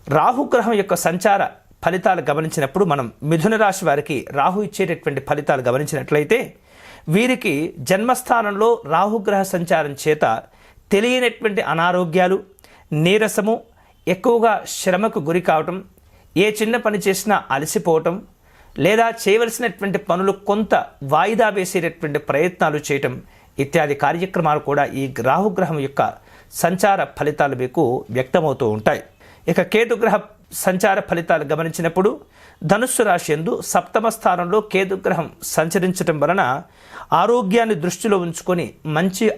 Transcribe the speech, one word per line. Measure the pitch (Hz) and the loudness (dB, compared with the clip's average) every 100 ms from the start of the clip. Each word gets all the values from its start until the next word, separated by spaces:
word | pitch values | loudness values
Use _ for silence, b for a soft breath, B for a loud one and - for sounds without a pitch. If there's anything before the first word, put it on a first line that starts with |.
| - | -2
రాహుగ్రహం | 143 180 247 262 247 220 | 2 4 2 2 2 2
యొక్క | 220 196 | 0 0
సంచార | 175 175 175 214 196 156 - _ _ | 0 0 0 2 2 0 -6 _ _
ఫలితాలు | - 180 196 180 143 | -2 0 0 0 0
గమనించినప్పుడు | 143 160 160 135 190 | -2 -2 -2 -2 0
మనం | 190 143 120 - | 0 0 -2 -6
మిథున | 147 165 170 220 | -2 0 0 0
రాశి | 214 190 | 0 0
వారికి | 160 143 147 139 - | 0 0 -2 -6 -4
రాహు | 139 147 190 | 0 0 0
ఇచ్చేటటువంటి | 208 - 190 160 - 139 - | -4 -4 -4 -2 -4 -4 -4
ఫలితాలు | 147 147 143 | -4 0 0
గమనించినట్లయితే | 123 127 147 151 127 151 143 - 160 - B B B B - | 0 -2 -2 -6 0 0 2 0 -2 -12 B B B B -2
వీరికి | 170 247 247 220 143 170 - | 2 2 0 0 -2 -4 -6
జన్మస్థానంలో | 127 190 233 247 - 240 208 202 220 233 139 | -2 0 2 0 0 0 0 2 2 2 0
రాహుగ్రహ | 165 202 220 202 202 | 0 2 0 0 0
సంచారం | 190 180 170 170 147 139 156 | 0 -2 0 0 0 -4 -2
చేత | 151 139 110 - b b b _ | 2 2 0 -6 b b b _
తెలియనటువంటి | 196 233 254 247 233 220 202 | 2 2 2 0 -2 -4 -2
అనారోగ్యాలు, | - 160 175 180 180 165 180 190 - _ b b b | -2 0 2 2 0 2 2 0 -4 _ b b b
నీరసము, | 151 165 208 214 - 208 226 - b b b - | 0 2 4 2 0 0 -2 -4 b b b -4
ఎక్కువగా | 180 262 233 226 196 - | 0 2 4 4 2 -4
శ్రమకు | - - 180 220 214 | -6 -2 0 0 -2
గురి | 147 175 | -2 -2
కావటం, | 170 160 160 185 196 _ b b b 156 | 2 0 0 -6 -12 _ b b b 0
ఏ | 208 208 | 0 0
చిన్న | 220 233 | -2 0
పని | 220 208 | 0 0
చేసినా | 196 185 - 196 - | 0 -2 0 0 0
అలసిపోవటం, | 135 156 214 175 160 165 185 - _ b b b - | -4 -2 -2 2 2 0 -4 -10 _ b b b -2
లేదా | 160 220 226 | 2 4 2
చేయవలసినటువంటి | 226 - 214 233 226 240 - 202 185 | 0 2 2 2 -2 -6 -4 -4 -4
పనులు | - 175 196 | -2 0 0
కొంత | 196 - 208 220 185 - - | -2 -2 -2 2 0 0 -10
వాయిదా | 139 151 190 226 220 | 0 2 2 2 0
వేసేటటువంటి | 202 185 190 160 - 156 143 | 0 -2 -2 -4 -4 -4 -4
ప్రయత్నాలు | - 139 175 180 165 147 147 | -2 0 0 0 0 0 -2
చేయటం | 139 139 127 - b b - | -2 -2 -6 -14 b b -6
ఇత్యాది | 135 160 151 | -2 0 0
కార్యక్రమాలు | 143 147 165 185 185 160 151 | 2 0 0 -2 0 0 0
కూడా | 143 143 | 0 0
ఈ | 139 135 135 127 | 0 -2 -6 -2
రాహుగ్రహం | 123 151 208 185 175 156 | 0 2 0 0 -2 -2
యొక్క | 135 - 117 - b b b | -4 -2 -2 -2 b b b
సంచార | - 170 185 208 196 143 - | -2 -2 2 2 2 -2 -2
ఫలితాలు | - 143 143 127 | -2 0 0 0
మీకు | 127 127 123 123 - | -4 0 0 0 -4
వ్యక్తమవుతూ | 120 123 185 156 131 117 | -4 0 0 0 0 0
ఉంటాయి. | 107 107 147 - _ b b - | 0 0 -2 -6 _ b b -2
ఇక | 170 | 0
కేతుగ్రహ | 180 214 226 233 226 202 208 - _ | 2 2 2 0 2 0 -2 -18 _
సంచార | - - 185 208 196 | -4 -2 2 2 0
ఫలితాలు | 196 170 170 165 | 0 -4 0 -2
గమనించినప్పుడు | 143 151 165 160 165 165 196 294 - b b b | 0 -2 -2 -2 -2 2 0 0 -12 b b b
ధనుస్సు | 156 202 254 - | 0 0 2 0
రాశి | 214 175 - | 2 2 0
యందు | 151 170 - | -2 -2 -4
సప్తమ | - 196 175 226 220 | 0 -2 0 0 0
స్థానంలో | 220 214 180 175 208 | 0 0 0 2 0
కేతుగ్రహం | 214 185 190 190 185 175 156 - | 0 -2 -2 -2 -2 -2 -4 -10
సంచరించటం | - - 165 190 185 185 175 156 | -6 -2 0 0 0 -2 -2 0
వలన | 147 190 139 135 - B B B B | 0 2 0 -2 -6 B B B B
ఆరోగ్యాన్ని | 156 202 240 196 226 226 | 0 4 2 2 2 2
దృష్టిలో | 196 175 - 220 202 | 0 -2 -4 0 0
ఉంచుకొని | 175 165 - 175 117 - 156 | -2 -6 -2 -2 -2 -8 -4
మంచి | 156 185 185 220 | -2 -2 0 0